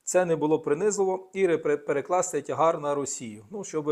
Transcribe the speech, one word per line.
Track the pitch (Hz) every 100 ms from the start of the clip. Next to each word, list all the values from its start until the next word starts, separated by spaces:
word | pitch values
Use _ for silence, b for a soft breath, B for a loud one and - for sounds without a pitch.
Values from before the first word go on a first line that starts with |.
це | - 180 180
не | 190
було | 175 156
принизливо, | 151 143 208 208 190 185 -
і | 190 185
репре-, | 160 151 147
перекласти | - 143 135 180 185 180
тягар | - 131 160 165
на | 147 143
Росію. | 131 - 117 107 -
Ну, | 202
щоб | 185 156 147